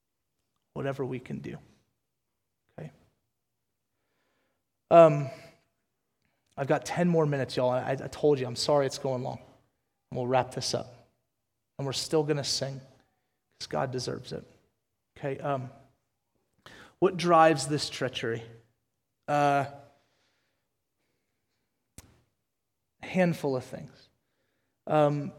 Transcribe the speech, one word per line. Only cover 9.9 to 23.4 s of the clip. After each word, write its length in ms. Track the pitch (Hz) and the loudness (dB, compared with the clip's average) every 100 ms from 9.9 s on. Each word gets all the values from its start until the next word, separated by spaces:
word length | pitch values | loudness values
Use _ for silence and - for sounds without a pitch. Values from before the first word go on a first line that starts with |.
| _ - | _ -10
And 80 | 127 | -6
we'll 80 | 123 | 0
wrap 260 | 127 123 | 0 0
this 220 | - - 117 | -4 -6 -6
up. 320 | - - _ _ _ _ _ _ _ - | -8 -18 _ _ _ _ _ _ _ -10
And 80 | 139 | -8
we're 60 | |
still 280 | 123 - 160 | -6 -2 0
gonna 220 | 151 151 | 0 -2
sing, 360 | 135 - 135 135 - _ _ _ _ _ _ - | -2 -4 -6 -10 -18 _ _ _ _ _ _ -18
'cause 80 | - | -8
God 240 | 151 139 | -4 -4
deserves 400 | 123 - - - | -4 -6 -8 -10
it. 100 | - - _ _ _ _ _ _ - | -14 -14 _ _ _ _ _ _ -12
Okay, 220 | 139 135 | -8 -6
um, 320 | 147 139 127 - _ _ _ _ _ _ _ _ - - - - | -4 -4 -6 -16 _ _ _ _ _ _ _ _ -20 -20 -20 0
what 180 | 185 180 | 0 2
drives 480 | 175 165 160 156 139 | 4 8 8 6 0
this 240 | 147 - | -4 -4
treachery? 540 | - 127 - 120 113 - - _ _ _ _ _ _ - | -6 -6 -4 -6 -6 -10 -20 _ _ _ _ _ _ -4
Uh, 380 | 147 143 139 135 - - _ _ _ _ _ _ _ _ _ _ _ _ _ _ _ _ _ _ _ _ - - _ _ _ _ _ _ _ _ _ | 0 2 2 -2 -8 -20 _ _ _ _ _ _ _ _ _ _ _ _ _ _ _ _ _ _ _ _ -20 -20 _ _ _ _ _ _ _ _ _
a 40 | - | -4
handful 500 | 185 175 156 | 2 2 2